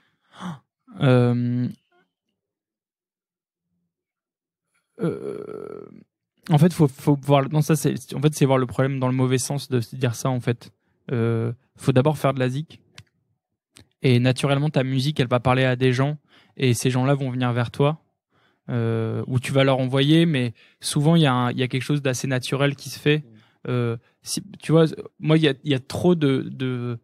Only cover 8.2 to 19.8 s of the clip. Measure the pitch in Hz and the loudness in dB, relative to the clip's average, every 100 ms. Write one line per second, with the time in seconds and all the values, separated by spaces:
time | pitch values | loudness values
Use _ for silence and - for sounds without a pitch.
8.2 | 151 147 139 131 123 - 135 139 127 127 | 0 2 2 2 0 -2 -2 0 0 0
9.2 | 127 127 - 143 - 123 113 131 127 113 | 0 0 -2 -6 -4 -4 -4 -4 -4 -2
10.2 | 139 127 120 117 - _ _ _ - 127 | -4 -2 -2 -4 -8 _ _ _ -6 -2
11.2 | 113 113 117 120 _ _ - 127 143 147 | 0 -2 -4 -8 _ _ 2 4 2 2
12.2 | 139 135 127 131 160 - _ - _ _ | 0 0 -2 -4 -10 -18 _ -20 _ _
13.2 | _ _ _ _ _ - _ _ 139 120 | _ _ _ _ _ -20 _ _ 2 4
14.2 | 127 127 139 139 151 147 131 131 135 151 | 2 0 0 0 0 0 0 -2 -2 -2
15.2 | 123 123 131 127 131 123 131 123 139 151 | 0 0 2 2 2 2 0 0 -2 -4
16.2 | _ _ _ - 127 120 131 127 127 139 | _ _ _ -2 0 0 0 0 0 0
17.2 | 131 127 123 120 117 - 143 156 _ _ | -2 -2 -2 -2 -2 0 0 0 _ _
18.2 | _ _ _ _ - 123 113 113 113 113 | _ _ _ _ -6 -2 -2 -2 -2 -4
19.2 | - 127 - 135 135 131 | -4 -4 0 2 2 2